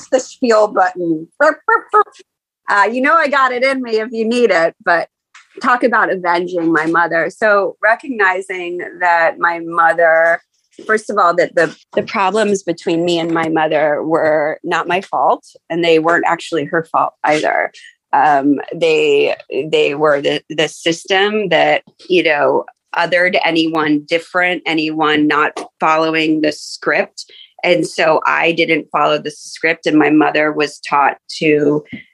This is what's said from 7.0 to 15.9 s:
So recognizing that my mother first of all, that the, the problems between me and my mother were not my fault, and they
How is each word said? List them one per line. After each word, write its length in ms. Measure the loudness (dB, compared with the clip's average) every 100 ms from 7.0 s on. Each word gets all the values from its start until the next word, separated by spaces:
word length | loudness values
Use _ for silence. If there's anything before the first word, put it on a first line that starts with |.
| 0 0 -2
So 480 | -2 2 2 0 -2
recognizing 1000 | 0 0 -2 -2 0 0 -4 -8 -8 -8 -10 -4
that 380 | 0 2 2 0
my 220 | -2 -2
mother 840 | -6 0 2 4 4 4 2 0 _ _ _ _ -4
first 240 | -4 -2
of 80 | 0
all, 180 | 2 2
that 200 | 0 0
the, 200 | -2 -2 _
the 100 | -6
problems 600 | -6 -2 -2 0 0 -2
between 420 | -2 -6 -2 -2 0
me 140 | -2
and 120 | -2
my 180 | -2 -2
mother 540 | 0 0 0 0 -2
were 560 | -2 0 0 0 -2 -4
not 240 | -4 -4 -2
my 140 | -4
fault, 440 | -4 -2 0 0 -4 -20 -10
and 140 | -4
they 160 | 2